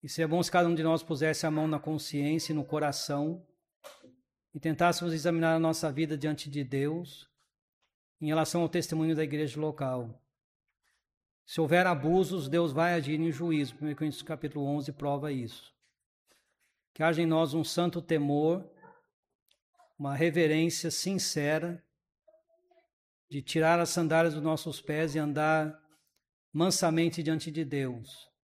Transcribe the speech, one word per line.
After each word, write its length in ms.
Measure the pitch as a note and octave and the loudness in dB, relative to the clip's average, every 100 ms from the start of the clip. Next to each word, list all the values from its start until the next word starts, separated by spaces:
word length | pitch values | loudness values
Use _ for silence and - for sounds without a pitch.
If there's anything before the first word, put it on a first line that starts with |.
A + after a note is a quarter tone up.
E 60 | C#3 | -10
seria 180 | - D#3+ | -2 0
bom 140 | E3+ | 2
se 80 | E3+ | 4
cada 160 | F3+ F3 | 4 4
um 80 | E3+ | 4
de 80 | |
nós 180 | D#3+ D#3+ | 2 2
pusesse 460 | E3 D3+ D#3+ D3+ D#3+ | 0 0 0 0 0
a 40 | |
mão 160 | D#3 D#3 | 0 0
na 120 | D3+ | -2
consciência 720 | D3+ D#3 D3 D3 C#3+ D#3+ - | -2 -6 -4 -2 0 0 0
e 40 | D#3 | -4
no 100 | C#3 | -2
coração 800 | D3+ D3+ C#3 - C#3+ D3+ F3 - _ _ _ - - - _ _ _ _ | -2 0 -2 -4 -2 -2 -4 -12 _ _ _ -20 -20 -20 _ _ _ _
e 60 | D3 | -6
tentássemos 540 | D#3+ D3+ F3 E3 F3 | -4 2 2 2 -2
examinar 420 | D#3+ D#3 E3 E3 E3 | -2 0 2 2 2
a 40 | |
nossa 320 | D#3+ D#3+ D#3+ | 2 0 -2
vida 260 | C3+ D#3+ D3+ | -2 -2 -2
diante 320 | D3+ D3+ D3 | -2 -4 -6
de 140 | C#3+ | -6
Deus 640 | C#3 C#3 C#3+ D#3+ F3 - - _ _ _ _ _ _ _ _ _ | -4 -2 -2 -2 -8 -16 -20 _ _ _ _ _ _ _ _ _
em 60 | D#3 | -2
relação 340 | D#3 D#3 F3 | 0 0 0
ao 80 | E3 | 0
testemunho 460 | E3+ E3 D#3+ D#3+ D#3 | 0 -2 0 0 0
da 80 | |
igreja 360 | D#3 D3 D3+ C3+ | 0 -2 -2 -2
local. 600 | D#3 D3+ C3+ B2+ A#2 A2+ _ _ _ _ _ _ _ _ _ _ _ _ _ | -4 -4 -4 -4 -6 -12 _ _ _ _ _ _ _ _ _ _ _ _ _
Se 140 | - | -2
houver 280 | D#3 E3+ F#3 | 2 4 4
abusos, 600 | E3 C#3+ F3+ F#3 F#3 C3+ | 2 2 2 2 -2 0
Deus 240 | D#3+ E3+ | 0 2
vai 220 | C3+ E3+ | 2 2
agir 260 | F3 C#3 D#3 | 0 0 -2
em 120 | E3 | -2
juízo. 440 | C#3 E3+ D#3 C#3 - | -2 0 0 0 -4
Primeiro 220 | D3+ C#3+ | -8 -4
Coríntios 240 | D#3 C#3 | -4 -6
capítulo 440 | - D#3 D3 D3 C#3 | -10 -8 -6 -4 -2
onze 260 | D3 C#3 | -2 -4
prova 400 | C#3+ D3 C#3+ D3+ | -6 -4 -2 -2
isso. 420 | C3+ A#2 - - _ _ _ _ _ _ _ _ _ _ _ _ | -4 -6 -10 -20 _ _ _ _ _ _ _ _ _ _ _ _
Que 100 | - | 0
haja 180 | D#3+ D#3+ | 0 2
em 40 | E3 | 2
nós 280 | D#3+ E3 | 4 2
um 100 | D#3 | 0
santo 380 | D3+ - F3 F3 | -2 0 0 -2
temor, 680 | E3 D#3+ C#3+ C#3+ D#3 F3+ - - - - _ _ _ _ _ _ _ _ _ _ | -2 0 2 2 2 2 -4 -20 -20 -20 _ _ _ _ _ _ _ _ _ _
uma 180 | C#3+ C#3 | -6 0
reverência 720 | E3+ E3 D#3+ D#3 E3 E3 E3 | 2 4 4 4 2 0 -4
sincera 960 | - F3+ F#3+ - D#3 C#3+ D#3 E3+ F3 _ _ _ _ _ _ _ _ _ _ _ _ _ _ _ | -4 -2 -2 -2 -2 0 0 -2 -8 _ _ _ _ _ _ _ _ _ _ _ _ _ _ _
de 140 | C#3+ | -10
tirar 380 | C3 E3 D#3+ E3+ | -4 2 4 4
as 100 | E3+ | 2
sandálias 460 | - E3 D#3+ E3 D3+ | 0 2 4 4 2
dos 80 | |
nossos 380 | D3+ D#3+ E3+ C#3+ | -2 -2 -4 -10
pés 340 | - D3+ D#3+ D3+ | -6 -2 -2 -2
e 40 | |
andar 580 | D3 D3 D3+ D#3+ D#3 D3+ _ _ _ _ _ _ _ | -2 0 2 2 0 -6 _ _ _ _ _ _ _
mansamente 680 | D3 F3+ F3+ F3 D#3+ E3 E3 | 0 2 2 2 2 2 0
diante 280 | D#3 D#3+ E3 | -2 -2 -2
de 140 | D3+ D3+ | -6 -4
Deus. 640 | C#3+ C3+ A#2+ A#2 - - _ | -2 -4 -6 -12 -20 -20 _